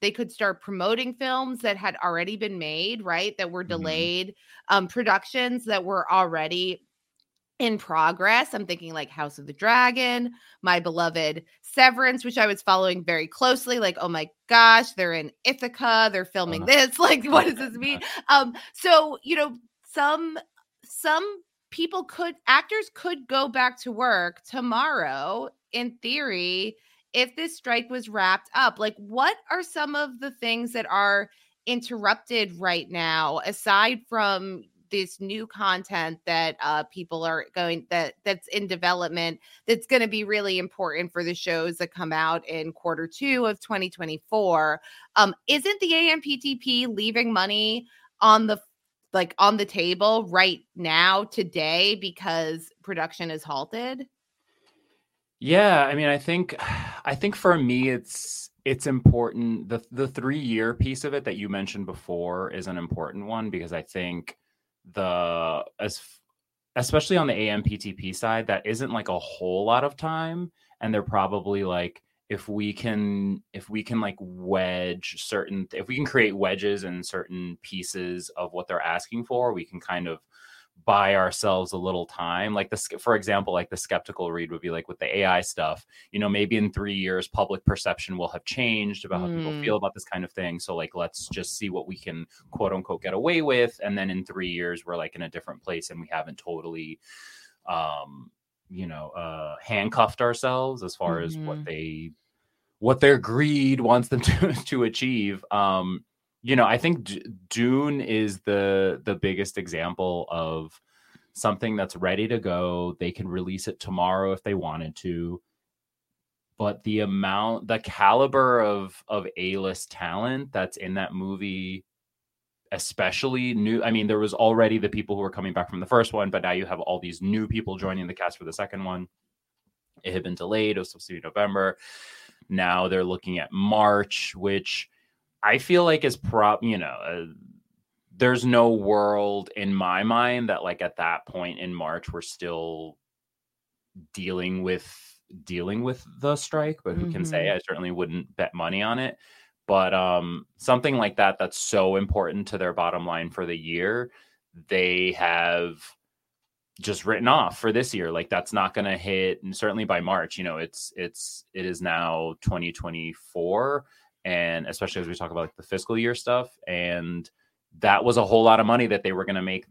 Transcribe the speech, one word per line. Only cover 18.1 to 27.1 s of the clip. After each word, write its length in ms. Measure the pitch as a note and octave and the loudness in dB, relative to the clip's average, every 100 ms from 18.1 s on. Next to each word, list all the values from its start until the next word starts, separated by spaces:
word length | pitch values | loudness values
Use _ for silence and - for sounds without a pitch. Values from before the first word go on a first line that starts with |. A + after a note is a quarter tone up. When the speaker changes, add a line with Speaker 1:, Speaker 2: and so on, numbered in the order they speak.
| - - | -4 4
Speaker 1:
Um, 280 | C#4+ B3+ A#3+ - | 6 4 -4 -16
so, 460 | - F4+ D#4+ D#4 C#4 | -2 6 8 6 -2
you 120 | C4 D#4+ | -2 0
know, 200 | D4 A#3+ _ _ - | 0 -4 _ _ -8
some, 540 | - C#4+ D#4+ E4 D#4 - _ _ _ | 0 2 2 -2 -8 -14 _ _ _
some 600 | - - D#4 D#4+ G4+ G4 _ _ _ | -18 -4 0 0 0 -8 _ _ _
people 340 | - E4 F#4 C#4 | -4 -4 -4 -6
could, 300 | - E4+ - - | -6 -6 -2 6
actors 420 | C4+ - A4 - - | 6 4 -4 -4 -6
could 320 | F4+ F4 B3 | -6 -6 -2
go 200 | C4+ C4+ | 0 0
back 320 | B3+ B3+ B3 | 2 0 -2
to 80 | B3 | -10
work 500 | G#3+ B3+ G3 F3 - | -2 2 2 0 -6
tomorrow, 1040 | - B3+ B3 A3+ D4+ C4 D3+ C3+ D3+ A3+ C4 - _ | -12 -6 -2 0 0 0 -2 -4 -4 -4 -8 -12 _
in 260 | A#3 A#3+ A#3+ | -8 -8 -8
theory, 760 | A#3 C#4 C#4 F#3 F3+ F#3 G#3+ A3 _ _ _ | -6 -4 -2 -2 -2 -2 -4 -8 _ _ _